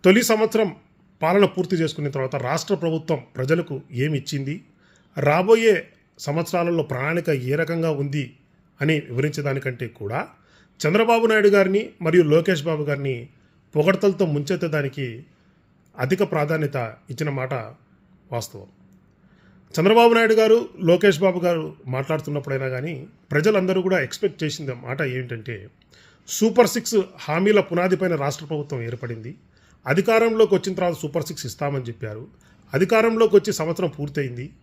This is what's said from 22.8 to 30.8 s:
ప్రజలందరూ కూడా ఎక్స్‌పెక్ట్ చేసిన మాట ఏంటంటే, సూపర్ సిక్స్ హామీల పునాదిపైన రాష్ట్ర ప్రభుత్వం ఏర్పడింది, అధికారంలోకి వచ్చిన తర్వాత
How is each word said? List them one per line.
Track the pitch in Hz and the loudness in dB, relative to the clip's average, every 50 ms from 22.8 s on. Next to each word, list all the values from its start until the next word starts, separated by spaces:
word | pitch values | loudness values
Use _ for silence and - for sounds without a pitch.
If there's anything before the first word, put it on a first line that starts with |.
| 139 170 160 131 139 - _ _ _ _ | -8 -8 -10 -12 -14 -18 _ _ _ _
ప్రజలందరూ | 143 147 160 214 214 196 185 185 190 185 | -2 0 2 2 2 2 0 0 0 0
కూడా | 180 185 185 175 | 0 0 0 0
ఎక్స్‌పెక్ట్ | 131 117 - - 208 190 - - 160 | -2 -4 -4 -4 -4 -4 -4 -4 -6
చేసిన | 151 - - 151 135 123 | -6 -6 -6 -10 -10 -10
మాట | 120 131 120 131 139 | -10 -8 -10 -6 -4
ఏంటంటే, | 156 131 123 131 127 123 127 113 107 123 117 98 95 - _ _ _ _ _ _ _ _ _ _ _ | -4 -4 -4 -6 -8 -8 -10 -10 -10 -12 -12 -12 -14 -20 _ _ _ _ _ _ _ _ _ _ _
సూపర్ | - - - 214 226 202 240 240 | -12 -2 0 0 4 6 4 4
సిక్స్ | - - 240 - - 226 208 185 - - | 4 2 -4 -6 0 0 0 0 -2 -12
హామీల | - - - 151 170 190 208 214 202 | -14 -8 -4 -2 0 2 4 4 4
పునాదిపైన | 185 - 170 170 180 185 185 - 185 180 170 | 2 2 -2 -2 0 0 0 0 0 -2 -2
రాష్ట్ర | 143 139 143 143 - 156 | -2 -2 -4 -6 -6 -10
ప్రభుత్వం | 147 160 147 143 147 143 123 | -8 -8 -8 -6 -8 -8 -8
ఏర్పడింది, | 113 117 120 117 - 117 117 113 110 - - _ _ _ _ _ _ _ _ _ _ | -8 -8 -10 -10 -10 -10 -10 -12 -12 -16 -18 _ _ _ _ _ _ _ _ _ _
అధికారంలోకి | 127 143 262 190 233 226 226 233 226 220 220 220 - 196 | 0 0 2 2 4 4 4 4 4 4 4 4 4 4
వచ్చిన | 175 - 196 185 | 0 0 -4 -4
తర్వాత | 180 | -2